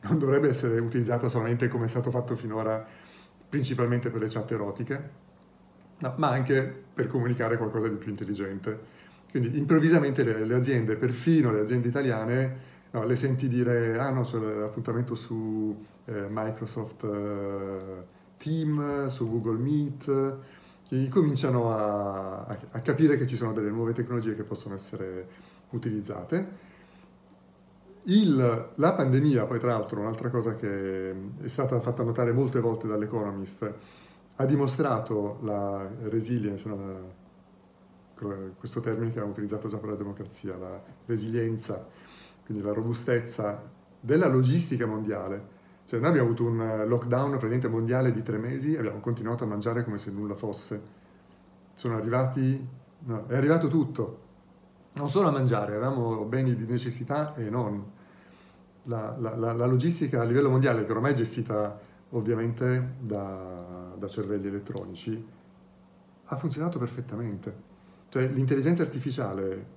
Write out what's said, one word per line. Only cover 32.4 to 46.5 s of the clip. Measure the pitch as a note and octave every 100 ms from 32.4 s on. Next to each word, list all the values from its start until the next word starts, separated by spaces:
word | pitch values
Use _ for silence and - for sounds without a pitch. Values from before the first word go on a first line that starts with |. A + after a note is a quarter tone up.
| C3 B2
volte | A#2 A2 A2+
dall'Economist, | G#2+ G#2 A2+ G#2 G2 F#2+ - G#2 - - - - - - -
ha | C3+
dimostrato | C#3+ C#3 C3 C#3 A2+ G#2+ G#2+ G2+ G#2
la | A2 G#2 G2+ G2 G2 A2+ A2
resilience, | A2+ G#2+ B2 G#2 G2 A2
no, | G2+ G2 F#2+ F#2 F#2 - - - - - _ - - - - G2+ G2 F#2+ F#2
questo | A2+ B2
termine | A#2 A2 A#2
che | A#2
abbiamo | G#2
utilizzato | G2+ G#2 G#2+ A2
già | G#2
per | G#2+
la | G2+
democrazia, | G2+ G2 F#2+ - G2+ F2+
la | F#2 F2+ - - -
resilienza, | A2+ A2 A#2 A2+ A2 - F#2+ - - - - - -
quindi | - G#2+
la | G2+
robustezza | G#2 A#2 A#2 - A#2+ A#2 - G#2 G2+ - - - -
della | A#2 D3+ F3
logistica | C3 B2+ D#3 E3+ B2 A2+
mondiale. | G#2+ G#2+ G2+ F#2+ G2 - - - - -
Cioè, | A#2+
noi | C#3
abbiamo | D#3+ A#2+
avuto | A#2
un | A#2